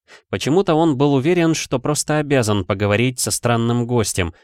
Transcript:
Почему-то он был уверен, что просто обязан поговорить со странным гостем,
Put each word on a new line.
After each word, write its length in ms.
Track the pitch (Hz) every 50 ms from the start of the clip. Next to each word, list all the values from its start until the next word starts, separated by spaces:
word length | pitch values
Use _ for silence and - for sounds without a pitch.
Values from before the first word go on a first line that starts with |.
| _ _ - - _ -
Почему-то 460 | - - - 127 151 190 196 180 160
он 240 | 156 170 165 139 123
был 160 | 143 147 143
уверен, 400 | 135 123 165 180 180 165 160 156
что 240 | - - - 147 123
просто 400 | 123 143 151 - - - 151 151
обязан 480 | 147 143 147 131 110 110 104 101 90
поговорить 520 | - 101 95 104 101 104 107 120 131 127 -
со 120 | - 113
странным 560 | - - - 120 120 117 117 117 117 120 120
гостем, 480 | 117 123 120 104 - - - 90 82 - _